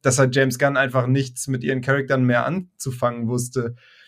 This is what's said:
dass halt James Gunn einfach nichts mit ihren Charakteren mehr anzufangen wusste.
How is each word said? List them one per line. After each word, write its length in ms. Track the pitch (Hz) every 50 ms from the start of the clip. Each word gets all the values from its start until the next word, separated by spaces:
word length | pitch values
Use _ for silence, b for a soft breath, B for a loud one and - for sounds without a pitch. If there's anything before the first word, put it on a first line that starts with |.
dass 180 | _ 139 127 135
halt 160 | 135 127 127
James 240 | 135 135 135 127 127
Gunn 180 | 143 139 139
einfach 300 | 131 135 131 131 135 120
nichts 400 | 123 127 139 135 131 - - -
mit 160 | - 131 127 127
ihren 200 | 135 135 131 120
Charakteren 420 | - 135 143 139 131 139 131 127
mehr 220 | 123 123 120 123
anzufangen 800 | 135 156 190 185 - _ _ - 135 127 123 - 120 120 120 117 113
wusste. 480 | 123 123 123 123 - 131 120 117 120 B B B B B B